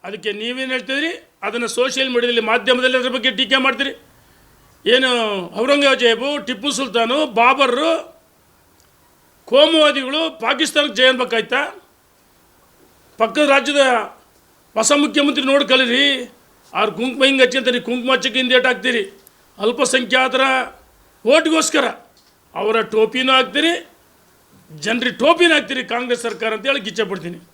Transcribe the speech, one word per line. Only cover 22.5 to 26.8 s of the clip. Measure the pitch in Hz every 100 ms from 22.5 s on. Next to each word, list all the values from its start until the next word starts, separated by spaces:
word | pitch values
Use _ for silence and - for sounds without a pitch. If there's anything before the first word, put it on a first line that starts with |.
| -
ಅವರ | 214 226
ಟೋಪಿನೂ | 208 220 214 247 262
ಹಾಕ್ತೀರಿ, | 262 254 254 320 349 - _ _ _ _ _ _ _ _ 156
ಜನರಿಗೆ | 170 233 247 175
ಟೋಪಿನೂ | 277 339 349 302
ಹಾಕ್ತೀರಿ | - 262 -
ಕಾಂಗ್ರೆಸ್ | 233 247 240
ಸರ್ಕಾರ | 233 196 220
ಅಂತ | 220 233
ಹೇಳಕ್ಕೆ | 277